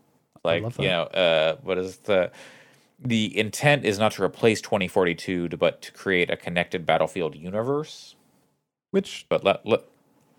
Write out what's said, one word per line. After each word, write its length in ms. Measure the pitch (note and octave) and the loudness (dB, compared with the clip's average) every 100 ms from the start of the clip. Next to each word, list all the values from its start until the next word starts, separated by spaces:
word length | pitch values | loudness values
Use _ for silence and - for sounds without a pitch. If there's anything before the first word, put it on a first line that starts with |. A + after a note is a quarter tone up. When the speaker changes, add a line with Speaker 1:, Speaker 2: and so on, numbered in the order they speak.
| _ _ _ _ | _ _ _ _
Speaker 1:
I'd 100 | E2+ | -2
Speaker 2:
Like, 160 | E2+ | 0
Speaker 1:
love 160 | A2+ - | -2 -2
Speaker 2:
you 60 | F#2+ | 0
Speaker 1:
that. 20 | F2 D#2 | 0 -2
Speaker 2:
know, 60 | - | 2
uh, 360 | F2 D#2+ D#2+ D#2 | 4 4 2 0
what 140 | F#2 F#2 | -4 -4
is 200 | F#2 F2 | -4 -6
the, 340 | - F#2+ F2 - - - _ _ _ _ | 0 2 0 -4 -20 -20 _ _ _ _
the 380 | B2+ A2+ G#2+ G2+ | -2 0 0 -2
intent 460 | G#2+ - D3 C#3+ | -4 0 2 2
is 160 | G#2+ G2 | 2 2
not 140 | G#2+ | 0
to 100 | - | 0
replace 380 | F#2 - A#2 G#2 | -4 2 2 2
twenty 260 | - G#2 F2+ | -2 -2 0
forty-two, 640 | G2+ F2+ E2+ - F2+ E2+ | 2 2 0 -4 -4 -4
to, 80 | E2 | 0
but 240 | F2 - | 0 0
to 100 | - | -12
create 380 | - G2 F2+ E2+ | -8 0 0 0
a 80 | E2 | -2
connected 480 | - F2 E2+ - D#2+ | -4 -4 -2 -2 0
Battlefield 500 | D#2+ D#2+ F#2 D#2+ D2 | 2 0 -2 -4 -6
universe. 800 | F2 G#2 A#2+ D3 D#3 - - - _ _ _ _ _ _ _ | -8 -4 -4 -4 -6 -14 -20 -20 _ _ _ _ _ _ _
Speaker 1:
Which 340 | G3 - - - | -4 -4 -8 -2
Speaker 2:
But 160 | D#2+ | 0
let, 220 | G2 - G#2 | 2 0 0
let 160 | - - _ _ _ _ | 0 -2 _ _ _ _